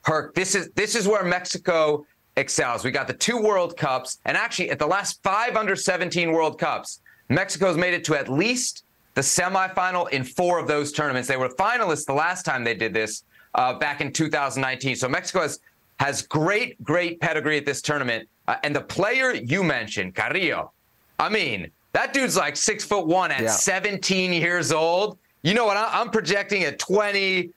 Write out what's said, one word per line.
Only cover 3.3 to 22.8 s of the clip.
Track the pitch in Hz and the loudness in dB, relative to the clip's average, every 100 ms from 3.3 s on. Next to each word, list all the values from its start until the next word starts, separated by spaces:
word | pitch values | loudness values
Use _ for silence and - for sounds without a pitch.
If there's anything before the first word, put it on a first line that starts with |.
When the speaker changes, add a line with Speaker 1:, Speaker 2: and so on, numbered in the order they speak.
| 240 | 2
Speaker 1:
World | 214 196 170 - | 2 2 0 -2
Cups, | 147 127 - - - | -2 -2 -4 -6 -2
and | 165 | 0
actually | 226 - 180 | -2 -4 -4
at | 143 | -2
the | 151 | 0
last | 190 190 - | 0 -2 -4
five | 196 196 240 214 | -2 0 0 0
under | 208 190 | 0 0
seventeen | - 180 180 170 170 | 0 0 0 0 2
World | 165 156 - | 2 2 0
Cups, | 160 113 - - - - _ | -2 -2 -6 -16 -20 -20 _
Mexico's | 143 190 156 190 160 | 0 0 0 2 2
made | 180 | 2
it | 175 | 0
to | 160 147 | 0 0
at | 131 | 0
least | 135 214 247 - - _ _ _ - | 0 2 0 -4 -8 _ _ _ -2
the | |
semifinal | 135 - 180 190 185 185 180 180 170 | 0 2 2 2 0 0 0 0 0
in | 139 127 | -2 -4
four | - 180 170 | 0 2 2
of | 160 | 2
those | 147 143 | 0 0
tournaments. | - 147 127 123 | -2 0 0 0
They | 131 | 0
were | 127 | 0
finalists | 127 196 240 202 147 - | 0 0 2 0 -2 0
the | |
last | 139 165 185 | 0 0 -2
time | - 131 117 | -2 -2 -2
they | |
did | 107 110 | 0 0
this, | 110 107 - _ _ - - | 0 -2 -6 _ _ -4 0
uh, | 127 123 | 0 0
back | 147 139 | -4 -4
in | 143 | -4
two | - 156 | -2 0
thousand | 156 139 123 | 0 -2 -2
nineteen. | 135 131 135 120 | -4 -2 -4 -2
So | 127 | -2
Mexico | 160 185 190 | -2 -2 -2
has, | 151 - _ _ _ - | -2 -4 _ _ _ -2
has | 135 127 | -2 -2
great, | - 156 160 208 247 - | -4 0 2 0 -2 -8
great | - 165 175 170 | 0 0 0 -2
pedigree | 170 156 147 151 | -2 0 0 0
at | 143 | -2
this | 131 | -4
tournament. | - 147 127 113 - _ - | -2 -2 0 -2 -6 _ -4
Uh, | 123 | -2
and | 147 143 | -2 -2
the | |
player | - - 196 262 262 | -4 -2 0 2 0
you | 190 117 180 | -2 -2 0
mentioned, | 175 127 104 - 92 | 2 0 -2 -4 -4
Carrillo, | 92 110 160 170 98 76 _ _ _ _ - | -2 -2 0 0 -2 -6 _ _ _ _ -2
I | 160 | 0
mean, | 214 160 104 80 _ _ | 2 0 -4 -6 _ _
that | - 220 | -2 0
dude's | 277 247 165 | 0 2 2
like | 147 139 | 0 0
six-foot-one | - 208 | -2 -2